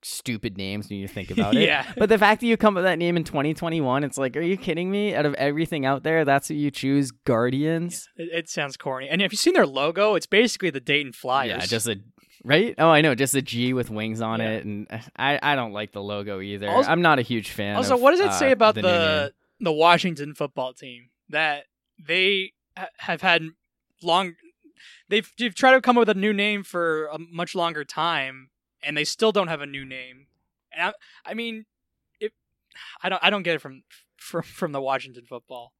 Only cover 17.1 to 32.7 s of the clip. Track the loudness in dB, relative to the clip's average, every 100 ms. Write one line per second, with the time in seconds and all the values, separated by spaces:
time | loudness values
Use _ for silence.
17.1 | 2 2 -4 -4 -6 -2 -2 0 4 6
18.1 | 6 2 2 2 4 4 4 2 2 2
19.1 | 0 -2 _ _ _ -4 4 6 6 2
20.1 | -6 -10 -8 -8 -6 -8 -8 -18 -20 _
21.1 | _ _ -2 0 -2 -8 _ _ _ -4
22.1 | 2 2 2 -2 _ _ -14 -14 _ -6
23.1 | -2 2 0 0 _ _ _ _ _ 0
24.1 | 0 0 -10 _ _ _ _ -20 -20 _
25.1 | -2 -2 -6 -6 4 6 6 6 4 4
26.1 | 2 0 0 -2 -4 -6 -4 -2 -2 -4
27.1 | -10 -12 -8 -6 -2 -2 -4 -10 -4 -2
28.1 | -2 -4 -10 -20 _ _ _ -6 -4 -4
29.1 | 0 2 2 0 -4 -8 -12 -12 -14 -16
30.1 | -20 _ _ _ _ _ -4 -4 -4 _
31.1 | -20 -12 -8 -8 -10 -16 _ _ _ _
32.1 | _ -12 _ _ _ _